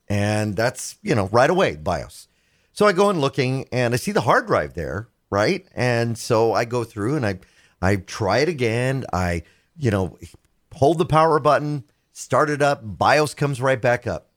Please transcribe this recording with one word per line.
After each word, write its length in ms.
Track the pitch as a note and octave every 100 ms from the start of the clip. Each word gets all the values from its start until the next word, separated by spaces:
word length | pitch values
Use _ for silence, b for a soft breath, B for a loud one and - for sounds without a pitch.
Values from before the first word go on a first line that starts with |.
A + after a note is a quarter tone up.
| -
And 460 | G2+ G#2 G#2+ G#2+
that's, 420 | F#2+ A#2+ - - -
you 120 | G#3
know, 140 | B2 F#2+
right 160 | A2+ C#3+
away, 280 | F#3 D3 D2+
bios. 520 | D#2+ D#2+ A#1 - - _ _ _ _
So 120 | - G#3
I 60 |
go 160 | F3+ G3+
in 120 | F3
looking 460 | C3+ C#3+ B2+ C3 -
and 220 | B2 A#2+
I 20 | A#2+
see 160 | -
the 80 | G3+
hard 260 | A#2+ A3+ A3
drive 280 | A2 D2
there, 340 | E2+ C#2 F2+ A#2 _ _
right? 360 | G2 A2+ G3 -
And 440 | - B2 A#2 A#2 A2+
so 340 | - A2 A2+
I 140 | G2+ A#2+
go 180 | A#2+
through 320 | A2+ G#2 G#2+ D3+
and 80 |
I, 140 | G#2+ F2+ b b b b
I 160 | F2+ G2+
try 420 | - - G2 A2+
it 80 | D#3+
again. 560 | D3 A#2 A#2 B2+ C3+ -
I, 300 | F2+ F2+ F2 b b b -
you 120 | B2+
know, 280 | G2+ F#2 - - - _ _ _
hold 240 | - C#3 E3
the 80 | F3
power 340 | D#3 D#3+ D3+
button, 440 | D3 C3 D3 D3 - _ _
start 380 | - - B2+ D3+
it 100 | C#3+
up, 200 | C#3+ C#3
bios 500 | A2 E2 G#2 D3 D3
comes 260 | - C#3+ B2
right 200 | C3 B2+
back 260 | B2 A#2+ A2
up. 220 | D#2+ -